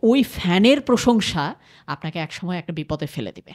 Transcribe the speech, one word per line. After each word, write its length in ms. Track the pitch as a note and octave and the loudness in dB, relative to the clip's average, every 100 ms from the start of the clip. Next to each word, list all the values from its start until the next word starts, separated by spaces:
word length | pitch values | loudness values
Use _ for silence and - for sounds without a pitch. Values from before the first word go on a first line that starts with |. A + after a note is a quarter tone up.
ওই 200 | A3 C4+ | 2 4
ফ্যানের 580 | - - F3+ F#3 A3 C#4+ | 2 -2 0 4 6 4
প্রশংসা 720 | C4 A#3+ B3 A3+ - E3 C#3+ - _ _ - | 2 2 2 2 0 -4 -6 -8 _ _ -12
আপনাকে 320 | D3 D#3 E3+ | -10 -8 -8
একসময় 380 | D#3 - F3 F3+ | -8 -8 -8 -6
একটা 160 | - | -6
বিপদে 320 | D#3+ D3+ D3+ D3+ | -8 -8 -6 -8
ফেলে 260 | - G#2 | -8 -10
দিবে। 220 | - - | -12 -20